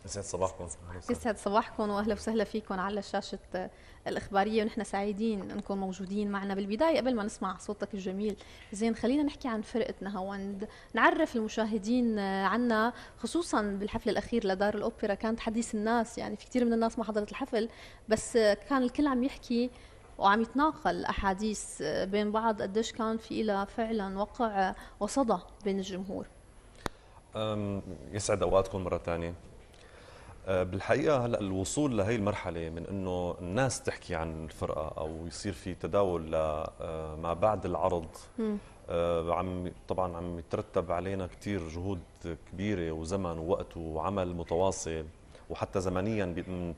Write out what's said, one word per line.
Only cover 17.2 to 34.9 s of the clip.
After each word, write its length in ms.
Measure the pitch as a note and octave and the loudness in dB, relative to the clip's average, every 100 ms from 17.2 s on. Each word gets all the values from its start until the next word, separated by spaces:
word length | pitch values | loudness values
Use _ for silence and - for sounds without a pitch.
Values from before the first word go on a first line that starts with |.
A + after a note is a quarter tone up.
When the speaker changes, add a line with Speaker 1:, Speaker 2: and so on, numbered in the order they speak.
| G#3 | -2
Speaker 2:
الحفل، 380 | - C4+ A#3 A3+ - - - - | -4 -2 0 -2 -6 -18 -16 0
بس 280 | A3 - A#3 | 0 4 4
كان 460 | G#3+ G#3 - C4+ | 6 4 2 2
الكل 240 | B3 C4+ D4 | 4 4 4
عم 160 | B3+ | 4
يحكي 460 | C4 - - A#3 B3 - - - - - | 2 -2 0 2 2 -2 -18 -20 -18 4
وعم 240 | G3 G#3+ | 6 6
يتناقل 640 | A3+ C4 D#4 D4+ F#3 F3 - | 4 4 4 4 0 0 0
أحاديث 760 | - G3+ F#3+ G#3+ G#3 - - | 0 2 2 0 -2 -6 -4
بين 480 | - - F#3+ G3+ G#3 | -2 0 0 2 2
بعض، 300 | G#3+ A3+ G#3 | 2 2 2
قديش 300 | G#3 G3+ A#3 | 0 0 -2
كان 260 | - A3 A3+ | 0 0 -2
في 260 | - A3 | -2 0
لها 220 | G#3+ G3 G3+ | 2 2 0
فعلا 540 | - A3 A3+ F#3+ F#3+ | -2 -2 0 -2 -2
وقع 560 | G#3+ - A3+ G3 F#3+ - - - | -2 0 0 2 2 0 -10 -6
وصدى 380 | G#3 C4+ A#3+ F3+ - - | 0 2 4 2 -2 -6
بين 140 | G3+ G3 | -2 0
الجمهور. 480 | F#3+ F#3 F#3+ F#3+ - - - - - - - - - - - A2+ | -2 -6 -6 -6 -8 -14 -20 -20 -20 -8 -6 -6 -12 -20 -8 -2
Speaker 1:
أم، 460 | A2 G#2 G2+ G2 F#2+ E2+ C#2 | 0 0 0 -2 -6 -12 -8
يسعد 320 | G#2 - G2+ | -4 0 2
أوقاتكم 400 | F2 F#2+ G2 G2 | 6 6 6 0
مرة 140 | F2+ F2 | -2 -2
تانية. 360 | - E2+ E2+ F2 - - - - - - - - - - - | 0 -2 -4 -6 -14 -20 -20 -20 -20 -20 -20 -20 -18 -10 0
أه، 160 | F#2 | 2
بالحقيقة 640 | F2+ G2 - A#2 C#3 C#3 A#2+ | 2 0 2 4 6 4 4
هلأ 140 | A#2 | 0
الوصول 580 | G2 F#2+ F#2 - D3 A2+ | 0 0 0 2 2 4
لهي 180 | F#2+ A#2+ | 2 2
المرحلة 540 | G2+ G#2 F#2 E2+ E2 | 2 0 -2 -4 -4
من 160 | E2 E2+ | -6 -6
إنه 500 | G2 F#2 F2+ F2 - | -4 -2 0 0 -2
الناس 420 | F2 G#2 C3+ - | -2 2 2 0
تحكي 320 | - - - E2+ | -4 -6 -4 -4
عن 300 | E2 D#2+ D#2 | -2 -4 -8
الفرقة 480 | - - - D#2 | -4 -2 -2 -4